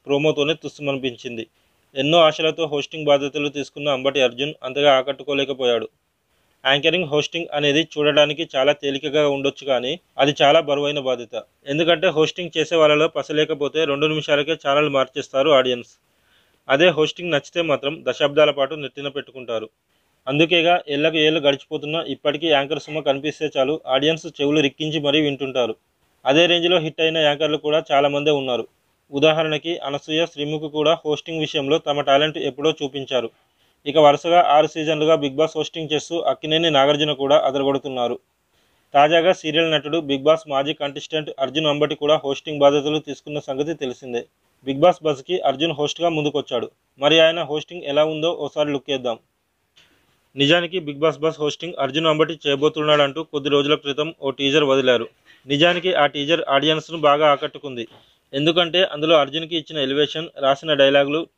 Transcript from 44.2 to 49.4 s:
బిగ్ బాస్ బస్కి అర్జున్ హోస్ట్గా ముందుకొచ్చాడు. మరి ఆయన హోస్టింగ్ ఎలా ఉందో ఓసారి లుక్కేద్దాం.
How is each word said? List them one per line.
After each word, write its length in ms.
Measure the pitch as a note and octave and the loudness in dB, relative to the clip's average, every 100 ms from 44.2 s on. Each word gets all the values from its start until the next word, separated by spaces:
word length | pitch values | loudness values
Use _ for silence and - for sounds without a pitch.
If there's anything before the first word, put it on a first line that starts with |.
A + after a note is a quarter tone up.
| - _ _ _ | -8 _ _ _
బిగ్ 140 | C3 C#3 | -8 2
బాస్ 260 | F3 E3+ | 2 2
బస్కి 360 | D#3 C#3 - F3+ | -2 -4 -4 -2
అర్జున్ 320 | C#3 C3+ E3 | -2 -2 -2
హోస్ట్గా 360 | C#3+ D3 - E3+ | -2 -4 -2 -2
ముందుకొచ్చాడు. 600 | D#3+ D3 C#3+ - B2 G#2 _ _ - | -2 -2 -4 -4 -6 -6 _ _ -2
మరి 220 | C#3+ D#3+ | 2 6
ఆయన 220 | D#3+ E3+ | 4 4
హోస్టింగ్ 400 | D3 D3+ - F3 | -4 -6 -8 -12
ఎలా 220 | C#3+ C#3+ | -4 0
ఉందో 280 | D#3 D#3 D#3+ | 0 0 -4
ఓసారి 400 | D#3 C#3+ D3+ D3 | -4 -8 -4 -2
లుక్కేద్దాం. 460 | C#3 - C3+ B2 A2+ _ _ | -4 -4 -6 -4 -6 _ _